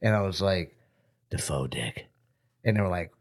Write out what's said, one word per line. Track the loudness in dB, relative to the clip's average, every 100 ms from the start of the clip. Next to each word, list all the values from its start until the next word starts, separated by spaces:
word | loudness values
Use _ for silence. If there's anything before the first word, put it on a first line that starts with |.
And | 4
I | 4
was | 2 2
like, | 2 2 -2 _ _ _ _ _ _
Dafoe | -6 -2 -2 -2
dick. | -4 -6 -8 -16 _ _ _ _ _
And | 0 2
they |
were | 0
like | -2 -6 _